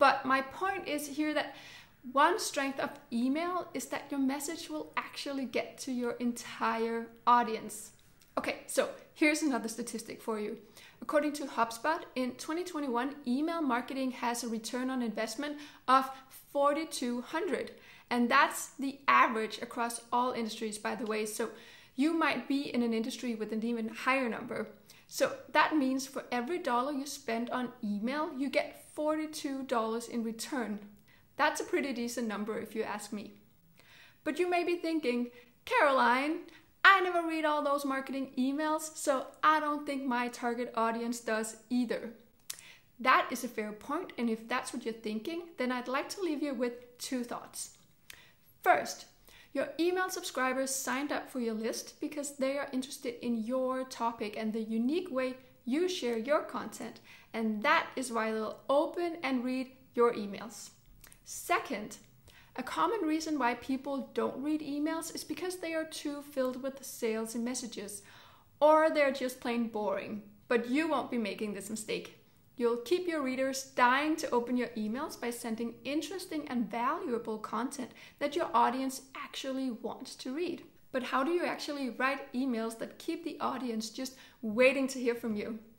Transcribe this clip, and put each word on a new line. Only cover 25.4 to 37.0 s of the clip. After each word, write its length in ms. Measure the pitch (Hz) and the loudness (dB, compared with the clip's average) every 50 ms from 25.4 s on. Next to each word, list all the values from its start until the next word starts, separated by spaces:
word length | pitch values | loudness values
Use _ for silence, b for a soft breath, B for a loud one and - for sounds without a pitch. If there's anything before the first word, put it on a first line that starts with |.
| - - | -12 2
that 240 | - 302 - - 311 | 4 6 6 6 6
means 320 | 311 262 262 262 269 262 - | 4 4 4 2 0 -2 -4
for 160 | - 254 - - | -8 -8 -4 -2
every 260 | 247 247 233 262 359 349 | -2 -2 0 -2 -4 -2
dollar 320 | 349 269 240 240 254 285 | 0 2 2 2 2 0
you 160 | 302 269 277 | -2 -4 -6
spend 440 | 285 - - - - 226 233 240 240 | -6 -8 -8 -4 -2 -2 -2 -2 -2
on 180 | - 254 247 240 - - - | -2 -4 -4 -4 -6 -6 -4
email, 480 | 208 208 202 214 240 277 302 311 349 285 | -4 -2 -2 -2 -2 -2 -2 -2 -4 -2
you 140 | 254 285 262 | -4 -4 0
get 340 | - 285 - - - - - - - | 0 0 -2 -2 -8 -16 -20 -12 -6
forty-two 680 | - 302 302 311 311 311 311 302 - - 285 269 262 262 | -2 0 0 0 0 -2 -6 -6 -6 -6 -4 -4 -4 -2
dollars 440 | 262 254 233 220 220 220 233 233 - | 0 0 0 2 0 -2 -4 -6 -4
in 160 | - 240 220 | -4 -4 -4
return. 560 | 226 220 226 - - - 262 220 202 214 208 - - - - b b b b b b _ | -4 -4 -6 -8 -6 -4 -4 -2 -2 -4 -6 -8 -14 -20 -20 b b b b b b _
That's 240 | - 277 311 302 - | 2 2 2 2 0
a 40 | 330 | -4
pretty 280 | - - 320 277 277 | 0 0 0 0 0
decent 340 | 247 240 240 240 240 262 240 | -2 -2 -4 -4 -2 -4 -2
number 320 | 220 202 196 208 214 214 - | -2 -2 -4 -4 -4 -4 -6
if 160 | - - - | -6 -6 -4
you 80 | 220 | -4
ask 300 | 208 - 196 214 - - | -4 -4 -4 -8 -8 -8
me. 220 | 220 202 - - - - - _ _ _ _ - B B B B B B B B B B _ | -8 -8 -10 -12 -16 -20 -20 _ _ _ _ -20 B B B B B B B B B B _
But 160 | 311 277 302 | -4 0 0
you 100 | 359 359 | 2 2
may 140 | 359 349 339 | 4 2 2
be 120 | 349 349 | 2 0
thinking, 540 | 349 330 320 320 311 311 247 247 240 240 240 B B B B B B _ | 0 0 0 0 2 2 2 0 0 0 -2 B B B B B B _
"Caroline, 760 | - 523 466 320 285 269 262 240 233 240 262 277 302 330 349 - B B B B B _ _ - | 2 4 6 6 8 8 6 6 6 6 4 4 0 -2 -4 -6 B B B B B _ _ 10
I 160 | 370 392 381 | 10 10 10